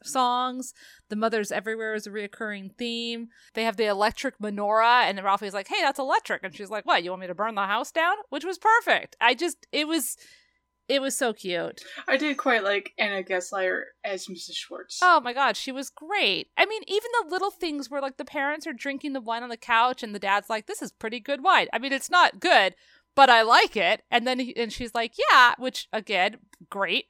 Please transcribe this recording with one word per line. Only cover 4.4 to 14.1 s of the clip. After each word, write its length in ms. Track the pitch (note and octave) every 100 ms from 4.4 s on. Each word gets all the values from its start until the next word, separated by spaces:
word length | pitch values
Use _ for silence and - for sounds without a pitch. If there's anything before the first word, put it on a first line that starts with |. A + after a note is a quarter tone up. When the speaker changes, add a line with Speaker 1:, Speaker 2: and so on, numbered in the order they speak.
| G3+ G3+ G#3 A3 A3+ B3 F#3
Speaker 1:
and 180 | G3
Ralphie's 320 | G3 G3 G3+ G3
like, 140 | G3
"Hey, 120 | G#4
that's 160 | D4+ C4+
electric." 460 | C4+ F4+ - F#3+
And 120 | F#3+ D#3
she's 140 | G3
like, 160 | G#3+ C#4
"What, 180 | C4
you 60 | F3
want 120 | F#3
me 60 | F#3
to 60 |
burn 220 | F3 A3 G3+
the 100 | G3
house 260 | A3 -
down?" 260 | D#4+ E4 G#4 -
Which 160 | C#4+ F4
was 140 | F4
perfect. 560 | G#4+ A#4 A4+ G#3 - -
I 140 | A#3+
just, 320 | B3+ E4+ - -
it 160 | C#4+ D4+
was, 300 | E4 - - - - _ _ _ _ -
it 140 | C4+
was 160 | C4+ -
so 160 | B3
cute. 480 | G#3+ F#3+ F3 E3 - - - -
Speaker 2:
I 100 | C4
did 200 | D4+ C#4
quite 260 | C#4 A#3
like 280 | G3 G3+ G3 -
Anna 240 | G#3+ G3
Getzlayer 580 | F#3 F#3 F3+ G3+ F#3 F3+ - _
as 260 | G#3